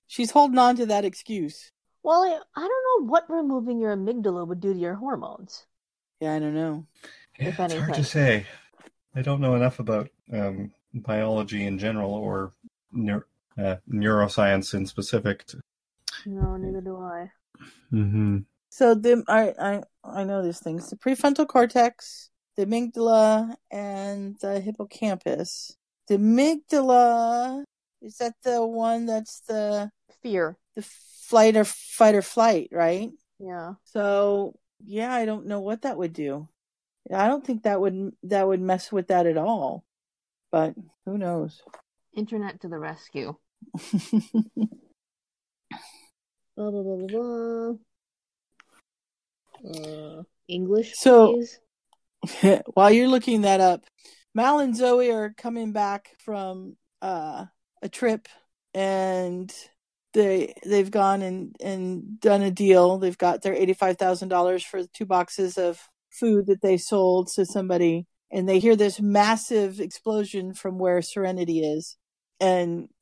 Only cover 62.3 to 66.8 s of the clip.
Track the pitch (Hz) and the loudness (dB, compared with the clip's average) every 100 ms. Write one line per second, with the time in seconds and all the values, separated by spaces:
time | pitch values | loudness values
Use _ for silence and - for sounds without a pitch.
62.3 | 202 196 185 202 180 180 190 185 175 175 | 4 2 2 6 8 8 4 -2 0 0
63.3 | 165 196 190 185 185 190 185 185 180 190 | 0 -2 0 0 2 0 2 0 0 0
64.3 | 180 180 185 - 190 180 - 196 185 175 | 0 2 0 -4 -10 -10 -8 -2 0 0
65.3 | - 185 185 175 165 - _ _ - 233 | -4 -4 -2 -2 -4 -14 _ _ -4 2
66.3 | 208 196 196 196 185 | 2 2 2 2 0